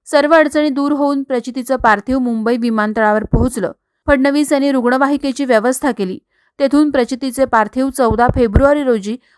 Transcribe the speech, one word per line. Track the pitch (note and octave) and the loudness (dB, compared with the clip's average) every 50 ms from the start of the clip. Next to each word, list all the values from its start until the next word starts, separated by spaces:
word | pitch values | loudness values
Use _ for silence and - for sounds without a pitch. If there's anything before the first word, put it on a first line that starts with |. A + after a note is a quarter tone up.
| _ | _
सर्व | - - C#4+ C#4+ D4 E4 | -2 0 2 2 4 4
अडचणी | D#4+ D#4 D4 - D4+ D4+ D4+ | 4 4 2 2 0 0 0
दूर | C4 C#4 C#4 C#4+ | 0 -2 -2 -2
होऊन | D4+ C#4 D4 C#4+ C#4+ C#4 C4+ | 0 0 0 0 0 -2 -4
प्रचितीचं | - C4 A#3+ A#3 B3+ A#3 C4+ A#3+ - C4 | -4 -4 -6 -6 -6 -8 -8 -6 -4 -2
पार्थिव | A#3+ - A3+ G#3+ G3+ - - B3+ C4+ | 0 2 2 0 0 0 -2 -2 -2
मुंबई | B3+ B3 A#3 A3 A3 A#3 B3 A#3+ | -2 -2 -2 -2 -2 -2 -2 0
विमानतळावर | A#3 A#3+ A3+ G#3+ G#3+ G#3+ G#3+ A3+ A3 G#3+ G#3+ G#3+ G#3+ | 0 0 0 0 -2 -2 -2 0 0 2 2 0 0
पोहोचलं. | - - A3+ A#3+ B3+ B3 G#3+ F#3 - - _ _ _ _ _ _ - | 0 0 0 0 0 -2 -4 -6 -6 -8 _ _ _ _ _ _ 0
फडणवीस | C#4+ C4+ C4 C#4 C#4 D4 D4 - D#4 | 0 2 2 2 2 0 0 2 2
यांनी | C#4 C#4 C#4+ | 2 2 2
रुग्णवाहिकेची | C4+ C4 A3+ A#3+ B3 C4 C#4 C#4 D4 C#4 - C#4 C4 - C#4+ | 0 0 0 0 0 0 0 0 -2 -2 -4 -4 -4 -4 -2
व्यवस्था | B3+ A#3+ G#3+ G3+ B3 B3+ - - C#4 | 0 2 2 2 0 -2 -2 -2 -4
केली. | G3+ - G3 F#3 F#3+ - - _ _ _ _ _ _ - | -2 -2 -4 -6 -6 -10 -14 _ _ _ _ _ _ -2
तेथून | C#4 C4 C#4+ D4 D4+ D4+ | -2 0 2 2 2 2
प्रचितीचे | C4+ C#4 A#3+ - C4 A#3+ C#4 C4 A#3+ C4+ C4+ | 2 0 -2 -2 -4 -6 -6 -6 -4 -2 -2
पार्थिव | C4 - A3+ G#3+ G#3+ - B3+ C4 C4+ | 0 2 2 0 0 -2 -2 -4 -2
चौदा | B3+ - B3+ A3+ A3 G#3+ A#3+ B3+ B3+ | -2 0 0 0 0 0 0 0 0
फेब्रुवारी | B3+ A#3+ A3+ G3 A3+ C#4 C#4 D4 D4 C#4+ | 0 0 2 2 4 4 4 2 2 0
रोजी | B3+ A#3 G#3+ F#3+ G#3 A#3 B3 _ _ _ | 0 -2 -2 -2 -6 -8 -10 _ _ _